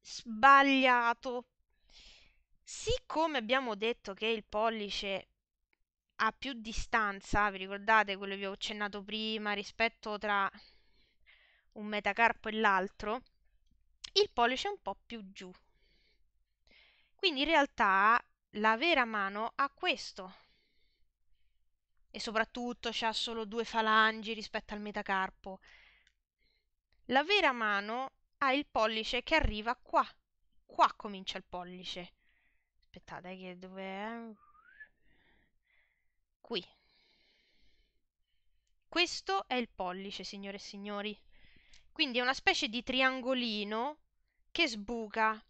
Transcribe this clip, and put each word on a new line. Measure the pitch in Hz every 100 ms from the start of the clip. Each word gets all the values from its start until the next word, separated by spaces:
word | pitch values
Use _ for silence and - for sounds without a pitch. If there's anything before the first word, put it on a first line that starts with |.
Sbagliato. | - - 240 214 262 277 277 269 262 247 233 240 269 247 240 _ _ _ _ - - - _ _ _ _
Siccome | - - - 508 _ - 330 285
abbiamo | 214 262 254
detto | 202 220 240 -
che | 196 220
il | 226
pollice | - 214 226 226 208 - 202 190 - _ _ _ _ _ _ _ _ _
ha | 220
più | - 254
distanza, | 247 220 214 - 233 214 196 - 208 208
vi | 190
ricordate | 190 202 202 220 202 196
quello | 196
che | 196
vi | 196
ho |
accennato | 196 - 208 208 208
prima, | 202 214 220 220 208
rispetto | 202 202 - 226 _ 220 208
tra | 208 202 196 - - _ _ _ _ _ _ - _ _ _
un | 220 208
metacarpo | 208 202 196 233 - 220
e |
l'altro, | 214 220 190 196 _ 208 240 _ _ _ _ _ _ _ _ -
il | 392 415
pollice | - 240 254 403
è |
un | 403
po' | - 196 _
più | 233 190
giù. | 196 185 185 _ _ _ _ _ _ _ _ _ _ _ - _ _ _
Quindi | _ 381 269
in | 294
realtà | 320 277 - 214 190 208 233 - _ _
la | 208 214 226
vera | 320 311
mano | 240 220 196 202 226
ha | - 277
questo. | _ 359 277 - - 185 - _ _ _ _ _ _ _ _ _ _ _ _ _ _ _ _ _
E | 220
soprattutto | 240 214 220 - 240 240 233
c'ha | 220 226
solo | 220 - 226
due | 220 226
falangi | 220 226 220 220 220 220 208
rispetto | 220 208 220 -
al | 208
metacarpo. | 208 208 202 196 190 - - 190 - - - _ _ _ _ _ _ _ _ _ _ _ -
La | 254
vera | 302 403 320
mano | 247 220 202 208 233 262 _ _ _
ha | 269
il | 269 285
pollice | - 220 220 220 247
che | -
arriva | 311 208 208 214
qua. | 254 - 320 247 - _ _ _ _
Qua | _ - 269
comincia | - 214 196 190 190
il | -
pollice. | 180 175 180 180 - 175 _ _ _ _ _ _ _
Aspettate, | _ - - 156 180 185
che | 185 180
dove | 185 190
è? | 190 190 208 233 226 214 _ _ - - - _ _ _ _ _ _ _ _ _ _ _ _ _ _ _
Qui. | - 214 - _ _ _ _ _ _ _ _ _ _ _ _ _ _ _ _ _ _ _ _ _ _
Questo | 330 349 - - 392 -
è |
il | 254 233
pollice, | - 185 180 196 190
signore | 185 202 196 196
e |
signori. | - 202 202 202 208 208 - - - - _ - -
Quindi | - 262 240
è |
una | 247
specie | 269 - 370 277
di | 226
triangolino | 240 254 262 262 254 254 240 214 202 220 254 302 _ _ _ _ _
che | - 330
sbuca. | 220 202 240 214 220 220 220